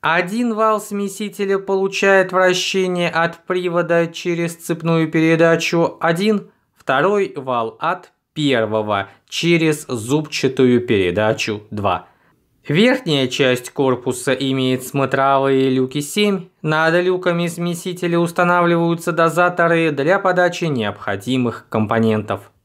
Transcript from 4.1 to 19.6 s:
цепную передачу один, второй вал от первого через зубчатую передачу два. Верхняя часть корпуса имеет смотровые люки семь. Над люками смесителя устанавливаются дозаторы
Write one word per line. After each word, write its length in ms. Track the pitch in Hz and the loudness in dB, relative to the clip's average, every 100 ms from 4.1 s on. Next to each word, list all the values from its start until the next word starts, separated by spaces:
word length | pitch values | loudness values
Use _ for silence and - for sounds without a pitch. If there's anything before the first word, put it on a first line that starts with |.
| 170 180 170 170 | -4 -4 -2 -4
цепную 560 | 170 - 165 165 165 160 | -6 -6 -4 0 0 2
передачу 880 | 165 160 165 165 165 - 170 165 - | 2 2 4 4 4 0 0 0 0
один, 500 | 165 170 208 208 170 _ _ _ | -2 0 0 0 -4 _ _ _
второй 580 | - 135 175 208 196 147 | -2 0 2 0 -2 -6
вал 420 | 131 123 113 - | -4 -2 -4 -4
от 320 | 160 185 - _ _ | -6 -6 -10 _ _
первого 760 | - 190 123 107 110 107 101 98 - _ | -2 0 2 0 -2 0 -2 -4 -14 _
через 600 | - 165 170 160 151 - | -4 0 2 2 -2 -6
зубчатую 1000 | 123 110 151 151 - 135 131 127 123 123 | -8 -2 -2 -2 -2 -2 4 4 4 2
передачу 760 | 104 90 90 107 110 - 104 - | 0 2 0 0 0 -4 -6 -8
два. 380 | 104 98 87 - _ _ _ _ _ - | -4 -2 -2 -6 _ _ _ _ _ -4
Верхняя 600 | 151 240 269 180 143 131 | 2 2 2 0 0 0
часть 420 | - 131 123 - | 2 2 2 -4
корпуса 640 | - 135 123 131 120 - | -2 0 0 -4 -4 -2
имеет 520 | 131 135 135 131 127 127 | -2 -2 -2 0 -2 -4
смотровые 840 | 143 135 135 135 139 135 135 131 | -4 0 2 2 2 2 2 2
люки 320 | 131 127 147 | 0 0 -4
семь. 460 | 143 208 208 190 170 _ | -4 0 0 0 -6 _
Над 400 | 156 156 160 170 | -2 0 2 2
люками 460 | 185 180 180 170 170 | 0 0 0 -2 -2
смесителя 720 | 170 175 170 185 175 170 170 | -4 -6 -4 -8 -6 -2 0
устанавливаются 960 | 170 170 175 175 170 170 170 170 175 | 0 0 2 2 2 2 2 0 -2
дозаторы 800 | 170 165 156 175 175 | 2 2 2 0 2